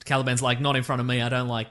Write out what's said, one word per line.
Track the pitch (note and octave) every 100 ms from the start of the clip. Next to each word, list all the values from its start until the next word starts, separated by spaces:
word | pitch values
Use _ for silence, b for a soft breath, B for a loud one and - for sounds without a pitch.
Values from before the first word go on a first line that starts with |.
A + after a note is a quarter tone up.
| -
Caliban's | C3+ B2+ B2
like, | B2+ B2
"Not | C#3+ C3
in |
front | B2 B2+
of | B2
me. | B2
I | A#2+
don't | B2+ B2
like | A2+ A2